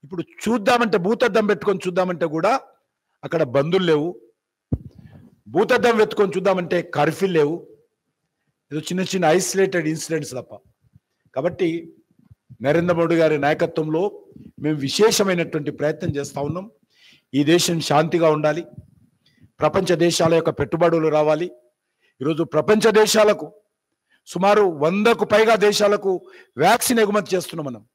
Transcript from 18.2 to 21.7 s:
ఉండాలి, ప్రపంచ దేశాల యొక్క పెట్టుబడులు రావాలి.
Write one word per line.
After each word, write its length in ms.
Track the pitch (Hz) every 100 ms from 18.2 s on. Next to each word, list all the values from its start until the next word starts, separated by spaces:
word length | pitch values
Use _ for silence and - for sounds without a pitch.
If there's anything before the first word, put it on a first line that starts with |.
| 160
ఉండాలి, 340 | 151 151 156 170 - - _ _ _ _ _ _ _
ప్రపంచ 360 | 151 196 180 165
దేశాల 380 | 170 160 165
యొక్క 160 | 165 160
పెట్టుబడులు 580 | - 147 165 175 165 156
రావాలి. 420 | 151 151 156 180 - _